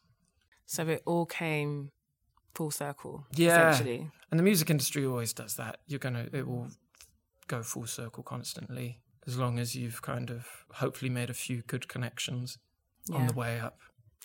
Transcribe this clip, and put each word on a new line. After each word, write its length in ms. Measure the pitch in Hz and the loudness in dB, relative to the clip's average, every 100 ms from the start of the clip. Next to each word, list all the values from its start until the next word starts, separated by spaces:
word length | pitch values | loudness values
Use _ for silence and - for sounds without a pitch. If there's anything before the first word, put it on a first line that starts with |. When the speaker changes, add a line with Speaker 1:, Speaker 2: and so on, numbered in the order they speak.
| _ _ _ _ _ _ - | _ _ _ _ _ _ -8
Speaker 1:
So 200 | - 160 | -2 0
it 140 | 160 | 0
all 220 | - 170 165 | 2 2 2
came 640 | - 165 151 147 147 143 - _ _ _ _ _ | 0 0 2 0 -2 -6 -14 _ _ _ _ _
full 160 | - 156 | -6 -4
circle, 560 | - 143 139 - - 139 | -2 -4 -6 -10 -12 -4
Speaker 2:
Yeah. 360 | 139 170 170 165 | 4 8 10 10
Speaker 1:
essentially. 400 | 139 123 120 156 - - | 8 4 0 -4 -10 0
Speaker 2:
And 80 | 160 | 4
the 60 | |
music 260 | 185 196 156 | 6 6 6
industry 340 | 151 131 147 | 4 2 0
always 280 | 135 123 113 | 0 0 -2
does 240 | - 110 - | -6 -8 -8
that. 240 | 117 - - | -8 -10 -8
You're 120 | 143 | -6
gonna, 300 | 131 120 123 | -4 -4 -4
it 140 | 143 127 | -4 -4
will 240 | 123 123 - _ _ - _ _ _ - | -4 -6 -12 _ _ -20 _ _ _ -6
go 140 | 123 | -6
full 220 | 113 - 117 | -4 -6 -6
circle 340 | - 117 - | -8 -8 -10
constantly, 800 | - 127 123 - - 127 120 120 _ _ - | -10 -8 -8 -10 -8 -6 -8 -8 _ _ -6
as 100 | 123 | 0
long 220 | 123 120 | 0 0
as 160 | 120 | -2
you've 260 | 127 120 113 | -4 -6 -6
kind 300 | - 127 123 | -6 -4 -4
of 160 | 120 120 - - | -8 -10 -16 -16
hopefully 360 | - 127 - 131 | -4 -4 -2 -2
made 180 | 123 120 | -2 -2
a 60 | |
few 280 | 120 - 123 | -4 -4 -6
good 260 | - 123 - | -4 -6 -6
connections 680 | 127 120 - - 123 123 - _ _ _ _ - | -6 -6 -4 -6 -4 -6 -10 _ _ _ _ -6
on 100 | 156 | 2
Speaker 1:
Yeah. 40 | 123 | 2
Speaker 2:
the 40 | |
way 260 | 120 117 117 | 2 -2 -2
up. 220 | 117 - - _ _ _ | -6 -10 -20 _ _ _